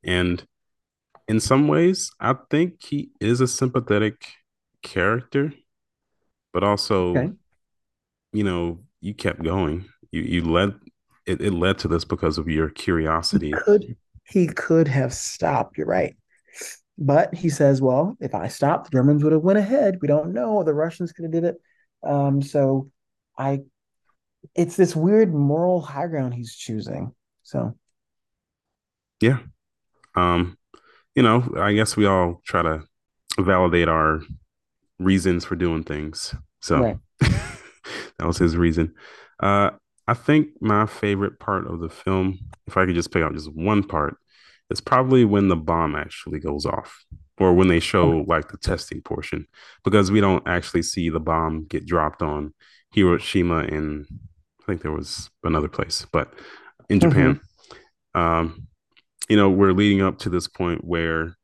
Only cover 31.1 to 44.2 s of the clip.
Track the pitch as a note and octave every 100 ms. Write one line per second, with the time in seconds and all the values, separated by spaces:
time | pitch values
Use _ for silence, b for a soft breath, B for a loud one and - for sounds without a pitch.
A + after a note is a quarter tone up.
31.1 | - A#2+ A#2 B2 - G2 G#2 A2 - G#2
32.1 | F#2+ F2 F2 - F#2+ E2 D#2+ D#2 _ _
33.1 | _ _ - F#2 F#2 F2+ F2 E2 D#2+ D#2
34.1 | D#2 - - _ _ _ _ _ _ F#2
35.1 | F#2+ F#2 F2 - F2 F2 D#2+ D#2 D2 D2+
36.1 | D2+ - - - _ - E2 A#2+ - _
37.1 | _ - - - - - _ - - -
38.1 | _ E2 E2 F2 E2+ E2+ D#2+ E2 B B
39.1 | B B B G2 G2+ G2+ - _ _ -
40.1 | A#2 - D3+ D3+ - A2 G#2 G#2+ - G#2
41.1 | G2 G2+ - - G2 E2+ E2+ E2 - -
42.1 | F#2+ F#2+ F#2+ - - - G2 F#2 F2 E2+
43.1 | F#2 D#2+ D#2 D2+ D#2 F2+ G#2 G2 E2 D2
44.1 | D2